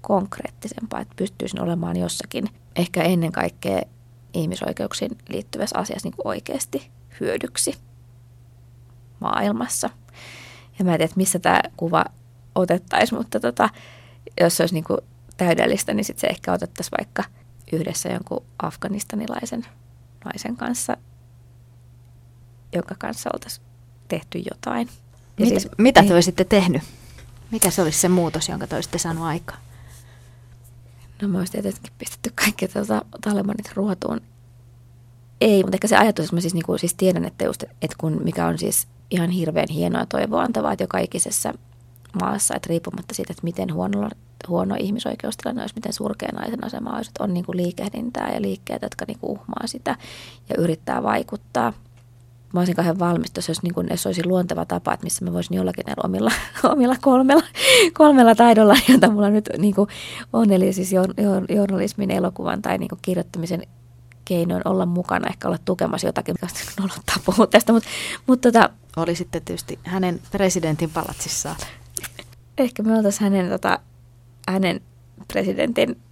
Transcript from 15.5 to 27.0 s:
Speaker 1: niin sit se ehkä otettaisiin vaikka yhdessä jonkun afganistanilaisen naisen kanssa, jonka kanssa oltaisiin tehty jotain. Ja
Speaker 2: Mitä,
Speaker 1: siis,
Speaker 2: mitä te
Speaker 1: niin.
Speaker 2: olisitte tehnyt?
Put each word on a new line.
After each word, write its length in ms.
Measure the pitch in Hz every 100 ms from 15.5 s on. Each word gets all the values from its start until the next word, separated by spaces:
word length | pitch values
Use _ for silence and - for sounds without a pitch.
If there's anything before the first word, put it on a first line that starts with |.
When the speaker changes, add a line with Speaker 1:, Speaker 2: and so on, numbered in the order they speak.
| 165 58 196 -
Speaker 1:
niin 120 | 208 208
sit 140 | -
se 80 | -
ehkä 260 | - -
otettaisiin 440 | 92 175 - - -
vaikka 260 | - - - - - - -
yhdessä 360 | 160 156 - -
jonkun 340 | - - - - -
afganistanilaisen 1080 | 165 - - 202 - 208 220 - 240 233 - - - - - - -
naisen 320 | - - 240
kanssa, 400 | - 247 - - - - - - - - - - - - - - - - - - -
jonka 220 | 180 - -
kanssa 300 | - - -
oltaisiin 320 | - - - - - - - -
tehty 320 | 175 - - 180
jotain. 360 | - - 233 240 - - - - -
Ja 80 | 226
Speaker 2:
Mitä, 140 | 196
Speaker 1:
siis, 120 | - -
Speaker 2:
mitä 220 | 240 269
te 40 |
Speaker 1:
niin. 100 | 202
Speaker 2:
olisitte 300 | 175 175 175
tehnyt? 380 | 185 208 180 151 - -